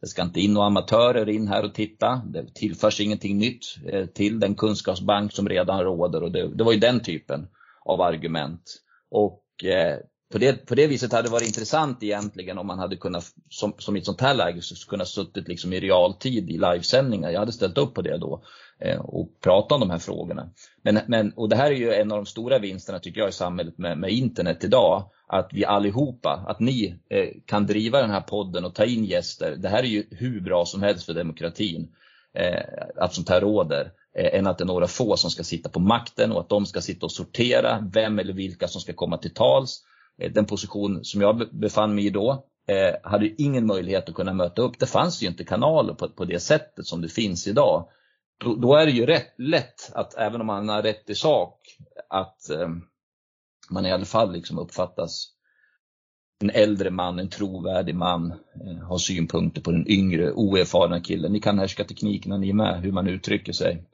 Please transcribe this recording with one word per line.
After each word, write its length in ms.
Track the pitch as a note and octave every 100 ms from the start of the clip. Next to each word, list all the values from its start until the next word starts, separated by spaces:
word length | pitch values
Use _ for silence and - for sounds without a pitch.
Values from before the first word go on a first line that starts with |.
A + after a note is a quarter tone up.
det 60 | -
ska 140 | -
inte 180 | F2 F2
in 140 | G2+
några 140 | G#2 G2+
amatörer 600 | G2 F2 A2 A#2+ A#2+ G#2+
in 180 | G#2+ G#2
här 180 | G2+ G#2
och 80 |
titta. 480 | G#2 G#2+ - A2 B2+ G2+
Det 300 | D#2 A#1+ -
tillförs 440 | A2 E2+ G#2+ G#2+
ingenting 360 | G#2 G#2 G2 G2+
nytt, 280 | A2+ B2 - - -
eh, 200 | G2 F#2
till 340 | - G#2 A2+
den 160 | G2+ G2+
kunskapsbank 760 | G#2+ G2+ - F#2 F#2+ G#2 G#2
som 160 | - G2
redan 340 | F#2 F#2 F#2+
råder, 400 | F#2 F2 F2 D#2+
och 80 | E2+
det, 160 | F#2 - -
det 80 |
var 100 | A2+
ju 60 | A2
den 200 | A#2 B2
typen 480 | G2 D#2 - C#2 F2 _ _ _ -
av 160 | F2
argument. 600 | F2 E2 D#2 D#2+ C#2+ E2+ - - _ _ _
Och, 520 | G#2 G2+ - _ -
eh, 340 | F2+ F#2 E2+ C#2 - _ _
på 60 | G#2+
det, 280 | B2+ A2+ -
på 100 | A#2+
det 120 | D3+
viset 240 | B2 A#2
hade 160 | A#2 A#2
det 40 |
varit 160 | A#2 A#2
intressant 560 | A2+ A2 D#3 D3+ A2+
egentligen 540 | G#2 G2+ G#2 F#2 F#2 F#2
om 100 | F#2+
man 120 | F#2
hade 160 | F2+ F2+
kunnat, 260 | F#2+ F2 - _ _
som, 240 | - G#2+ -
som 180 | - G2
i 40 |
ett 60 | F2
sånt 160 | F#2+
här 120 | C3
läge, 280 | C3 F2 F2
så 280 | - - -
kunna 160 | G2 F2+
suttit 420 | - F#2+ - E2
liksom 260 | E2+ F2+
i 60 | F#2
realtid 680 | F#2+ F2+ F2+ F#2 C3 A#2 F2+
i 40 |
livesändningar. 760 | E2 F#2 F2 E2+ B2+ C#3 G2+ D#2+
Jag 80 | F2
hade 120 | A2
ställt 260 | A2 F#2+ F2+
upp 160 | C#3
på 80 | -
det 160 | F2 D#2+
då, 260 | E2 - - - - -
eh, 200 | G1+ G1+
och 300 | - - - _
pratat 280 | - F#2 -
om 80 | D3
de 100 | G2
här 100 | F2
frågorna. 500 | G2+ E2+ E2+ E2 F2+ - - _
Men, 160 | G#2+ G#2+ -
men, 240 | A#2 G#2
och 180 | - A2
det 60 | A2
här 160 | D3
är 40 | C3+
ju 180 | A#2
en 180 | G#2 G#2+
av 60 | G#2
de 80 | G2+
stora 340 | - A#2+ C3
vinsterna 400 | G2+ F#2+ - F#2
tycker 200 | F2+ F#2
jag 80 | G2+
i 40 |
samhället 440 | F#2 F2+ F2+ E2 -
med, 200 | F2 D#2
med 120 | F#2
internet 520 | A#2 B2+ - F2+ E2
idag, 460 | A2 B2+ F#2 F#2 G2 _ -
att 220 | F#2+ -
vi 120 | G2 G2+
allihopa, 800 | G2+ G2+ A2 C#3+ B2+ - D2 G2
att 120 | -
ni, 400 | A#2 C3 G2 F2 -
eh, 180 | G2+ F#2 - -
kan 200 | G#2 G2+
driva 360 | G#2 A2 C#3
den 80 | A#2
här 100 | G2
podden 440 | - G#2 F#2+ F2 F2+
och 100 | -
ta 100 | A2
in 200 | A#2 G#2
gäster. 500 | F2 E2+ - D#2+ C#2+
Det 140 | F#2
här 100 | G#2+
är 40 | C3
ju 160 | G#2 -
hur 300 | - B2+ A2
bra 240 | F#2 F2+ F2
som 160 | G2
helst 220 | G2+ F2 -
för 80 |
demokratin, 800 | E2+ E2+ D2+ D#2+ - G#2+ E2+ E2 _ _ _ _
eh, 300 | - F2 F2+ - - - -
att 100 | F2+
sånt 160 | - F2
här 120 | F2+
råder, 500 | G2+ G#2+ E2 C#2+ C#2 - _ -
eh, 220 | F2 F#2+
än 80 | G2
att 100 | F2
det 60 |
är 20 | F2+
några 220 | F2+ F2
få 300 | - A2+ G2
som 120 | F2
ska 120 | -
sitta 260 | E2+ E2+ -
på 100 | F2+
makten 520 | F#2 A#2 A#2 - G#2+
och 80 | F#2+
att 100 | F2
de 160 | G#2 G2
ska 160 | F#2
sitta 240 | F2 F2 E2+
och 60 |
sortera 800 | - - - B2 A#2+ A#2+ A2+ G#2
vem 260 | G#2 G#2+ G#2
eller 140 | F#2+
vilka 340 | F#2+ F#2+ F2 F2+
som 140 | F2+
ska 120 | E2+
komma 240 | E2 F2 E2
till 160 | -
tals. 500 | - A#2+ C3+ C3 - _ _ _ -
Eh, 100 | F2
den 140 | G#2+ G#2+
position 580 | G2+ G2 G#2 G2+ F2+ E2+
som 160 | G2+
jag 160 | G2+ A2+
be-, 120 | A2+
befann 440 | A2 G#2+ - G#2+ G#2
mig 100 | G2+
i 40 |
då, 360 | G2 A2 C3+ - _ -
eh, 280 | G2 F#2+ E2 E2+
hade 140 | G#2 G#2+
ju 100 | G#2+
ingen 280 | C#3+ C3 A2
möjlighet 420 | F#2+ F2+ F#2+ F2+
att 60 | F2
kunna 180 | F#2+
möta 280 | F#2+ F2 A2
upp. 180 | B2 -
Det 60 | -
fanns 380 | G2 D#3+ -
ju 40 | G2
inte 160 | E2+
kanaler 500 | E2+ G2+ C#3 D#3+ G#2+
på, 160 | E2 -
på 160 | - F#2
det 140 | E2+
sättet 460 | - D#3 - - E2+
som 160 | E2+
det 80 | E2
finns 380 | - G#2+ F2 -
idag. 400 | A#2 B2+ E2+ F2 _ _ _ _ -
Då, 120 | A#2+ -
då 200 | A#2+ D3
är 100 | D#3
det 60 |
ju 140 | A#2+ A#2+
rätt 280 | D#3+ - -
lätt 540 | C3 E3 C3 - -
att 200 | - - -
även 240 | G#2+ A2+
om 60 | A2
man 220 | G2+ G#2+
har 120 | G#2
rätt 280 | G#2+ G#2+ -
i 60 | G#2
sak, 440 | D#3+ C3 F2+ _ _ - - - -
att, 400 | F#2+ F2+ _ -
eh, 200 | D2+ E2+ E2+ E2+ _ _ _ _ _ _ _ -
man 160 | F2+ F#2
i 60 |
alla 140 | F#2 F#2
fall 260 | A2 A2
liksom 280 | E2+ - E2+
uppfattas 680 | - - F2+ - - - - _ _ _ _ _ _ _ _ _ _ -
en 80 | G#2
äldre 400 | A#2 G#2 G2+ F#2
man, 280 | F#2 F2+ F2+
en 100 | F#2+
trovärdig 640 | - G2 F#2 F2 F#2 F2 F2
man, 360 | F2 F2 E2+
eh, 560 | E2 _ - - E2+ F2
har 100 | F2+
synpunkter 640 | - F#2 E2 E2+ E2+ -
på 100 | -
den 160 | E2 -
yngre, 400 | G2 F#2+ E2 E2+
oerfarna 680 | - G#2 F#2+ F2 G#2 F2 F2
killen. 300 | F2 F2 E2
Ni 80 | G#2
kan 200 | G#2+ G2+
härska 240 | F#2+ -
teknikerna 540 | - - G#2 G2+ G2 G2+
ni 160 | F#2+
med, 280 | G#2 G#2 F2
hur 100 | F#2+
man 160 | F#2 F#2
uttrycker 460 | F#2+ - G2+ -
sig, 320 | - F2+ E2+ F2+